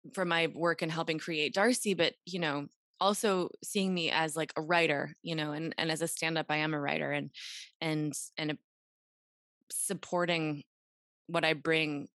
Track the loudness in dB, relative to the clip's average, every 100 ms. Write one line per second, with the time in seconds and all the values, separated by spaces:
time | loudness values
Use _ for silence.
0 | -8 -2 2 4 2 2 0 2 0 -2
1 | -2 -2 -2 -2 0 4 4 4 0 2
2 | 2 0 -8 -2 0 -2 -4 _ _ _
3 | 2 4 2 2 0 -6 -4 0 2 2
4 | 2 2 0 -2 -2 -4 2 4 4 2
5 | -2 -8 -6 -2 -2 -2 -4 -2 -2 0
6 | -2 -2 -2 -2 0 0 0 0 0 0
7 | 0 -2 -6 -12 -14 -14 -16 _ -2 0
8 | -2 -4 -10 -6 -6 -6 _ _ _ _
9 | _ _ _ _ _ _ _ -8 -4 -6
10 | -2 0 2 2 0 -4 -10 _ _ _
11 | _ _ -4 0 2 2 2 2 2 -2
12 | -8